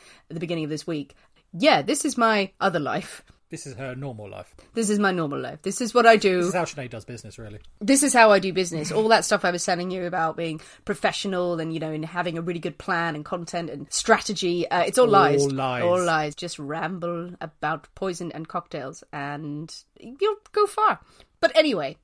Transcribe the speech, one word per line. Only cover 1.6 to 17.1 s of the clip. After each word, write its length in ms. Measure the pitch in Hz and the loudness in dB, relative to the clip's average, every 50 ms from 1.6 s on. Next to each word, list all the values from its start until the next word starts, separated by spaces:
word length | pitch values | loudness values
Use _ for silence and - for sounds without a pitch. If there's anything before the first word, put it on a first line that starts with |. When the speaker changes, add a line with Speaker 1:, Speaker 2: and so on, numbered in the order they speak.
| 233 311 262 156 | 4 6 6 4
Speaker 1:
this 240 | 139 190 294 - - | 4 0 -2 0 -2
is 100 | 294 226 | -2 0
my 340 | 233 226 226 220 202 196 190 - _ | 2 2 4 4 2 0 -2 -4 _
other 180 | - 196 165 165 | 0 0 0 0
life. 420 | 143 131 107 170 190 - - - - _ _ _ _ _ | -2 -2 -4 -4 -6 -8 -14 -18 -20 _ _ _ _ _
Speaker 2:
This 160 | 165 - - 143 | -16 -14 -14 -14
is 60 | 123 | -12
her 180 | 107 135 131 127 | -10 -10 -10 -10
normal 340 | 131 143 139 117 107 104 98 | -10 -10 -10 -10 -12 -14 -14
life. 240 | 101 98 87 - _ - - _ | -14 -14 -16 -16 _ -20 -20 _
Speaker 1:
This 180 | _ 226 226 196 | _ -2 0 0
is 80 | 214 202 | 2 2
my 140 | 208 196 | 2 2
normal 260 | 180 175 160 143 143 135 | 2 0 -2 -2 -4 -6
life. 240 | 127 123 147 - | -6 -8 -10 -8
This 180 | - 190 196 - | -8 -6 -4 -4
is 140 | 247 214 - | -4 2 4
what 120 | 240 226 | 8 10
I 100 | 233 226 | 10 8
do. 220 | 214 - 196 185 180 | 8 6 4 4 4
Speaker 2:
This 80 | 175 180 | 2 0
is 60 | 170 | 0
how 100 | 180 165 | -2 -4
Sinead 260 | - - 143 127 123 | -4 -6 -10 -12 -10
does 140 | - 110 - | -12 -12 -12
business, 340 | - 123 113 - 107 - - | -12 -14 -14 -14 -16 -18 -16
really. 220 | 113 104 104 104 - - - _ | -16 -16 -16 -18 -18 -20 -14 _
Speaker 1:
This 220 | 208 196 277 269 | 2 2 4 4
is 100 | 294 277 | 4 4
how 200 | - 240 226 214 | 8 8 8 10
I 80 | 202 196 | 8 6
do 120 | 190 190 | 4 0
business. 380 | 165 185 185 170 175 156 151 - | -2 -2 -2 -2 -4 -6 -6 -2
All 160 | - 220 214 220 | 0 0 4 4
that 160 | 226 - - | 4 4 4
stuff 200 | - 214 196 - | 2 0 0 0
I 80 | 180 | -2
was 120 | 175 175 - | -2 -2 -2
telling 280 | - 180 170 180 185 | -2 -2 -2 -2 -6
you 140 | 185 185 180 | -6 -6 -6
about 300 | 175 175 180 165 165 156 | -4 -2 -2 -2 -2 -2
being 240 | - 170 165 156 160 - - - - _ | -4 -6 -6 -6 -8 -12 -18 -20 -14 _
professional 760 | - 202 - - 190 - - - 202 190 180 180 175 175 165 | -8 -6 -2 -2 -2 -2 -2 -4 -4 -2 -2 -2 -2 -2 -2
and, 120 | 160 160 | -4 -4
you 60 | 160 160 | -6 -6
know, 140 | 160 156 | -6 -6
and 120 | 156 156 156 | -6 -8 -8
having 320 | 160 180 180 175 180 160 | -6 -6 -4 -4 -4 -4
a 60 | 165 | -4
really 160 | 170 175 175 170 | -6 -6 -6 -6
good 200 | 160 175 147 - | -6 -8 -10 -8
plan 360 | - - 180 170 170 170 151 | -6 -4 -2 -2 -2 -4 -4
and 100 | 151 151 | -8 -8
content 460 | - 190 175 170 - - 175 170 143 | -8 -8 -8 -8 -8 -8 -8 -8 -8
and 160 | - 139 139 - | -10 -12 -12 -6
strategy, 760 | - - - - 220 196 - - 202 - 190 175 175 175 165 - | -6 -4 4 4 4 4 4 -4 -6 -2 -2 -2 0 -2 -2 0
uh, 120 | - 180 | 2 2
it's 160 | 170 - - 247 | 2 2 4 4
all 60 | 254 | 6
Speaker 2:
All 60 | 226 | 6
Speaker 1:
lies. 340 | 208 196 180 151 143 139 143 139 | 8 6 6 6 4 4 2 2
Speaker 2:
lies. 300 | 135 135 135 131 123 120 - | 0 -2 -2 -2 -2 0 0
Speaker 1:
All 180 | 175 175 185 | 2 2 2
lies. 320 | 180 170 160 156 151 151 147 | 2 2 0 0 -2 -4 -8
Just 240 | - 175 170 - - | -10 -10 -10 -10 -10
ramble 720 | 147 139 151 160 160 160 190 175 170 175 | -10 -8 -6 -6 -6 -6 -6 -6 -6 -6